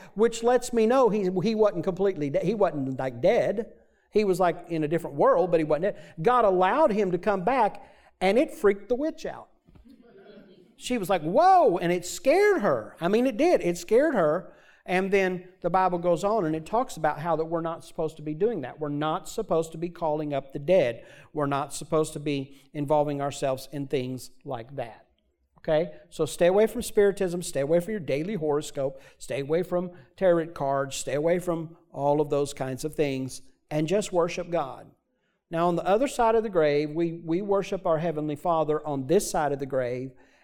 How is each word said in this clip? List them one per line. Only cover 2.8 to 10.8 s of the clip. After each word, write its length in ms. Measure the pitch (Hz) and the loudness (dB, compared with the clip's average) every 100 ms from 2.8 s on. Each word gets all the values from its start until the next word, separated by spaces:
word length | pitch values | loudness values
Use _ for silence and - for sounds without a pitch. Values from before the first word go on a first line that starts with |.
| 131 131 | -4 -4
like, 200 | 131 120 | -6 0
dead. 500 | 165 226 143 202 220 - _ _ _ | 2 2 2 -2 -6 -12 _ _ _
He 140 | 202 208 | 0 2
was, 140 | 175 | 2
like, 260 | 180 160 - | 2 0 -6
in 140 | 165 | -4
a 40 | 151 | -2
different 280 | 160 160 139 | -2 -4 2
world, 340 | 220 226 180 | 4 4 4
but 100 | 165 | 2
he 40 | |
wasn't 320 | 151 151 190 - | 2 0 0 -4
dead. 180 | - - | -14 -4
God 240 | 160 247 220 | 2 4 4
allowed 460 | 185 185 247 311 | 4 2 4 2
him 200 | 208 196 | 2 0
to 40 | 175 | 0
come 260 | 196 196 | -2 -2
back, 400 | 180 262 208 - - - _ _ | 0 2 0 -2 -18 -20 _ _
and 160 | 185 214 | 2 2
it 160 | 311 | 0
freaked 360 | - 202 202 - | 2 0 0 -2
the 60 | 247 | -2
witch 300 | 311 311 185 | -2 -6 -10
out. 220 | 123 127 _ _ - 240 - - - - - - - - | -12 -16 _ _ -20 -20 -20 -20 -20 -20 -20 -20 -20 -20
She 200 | _ | _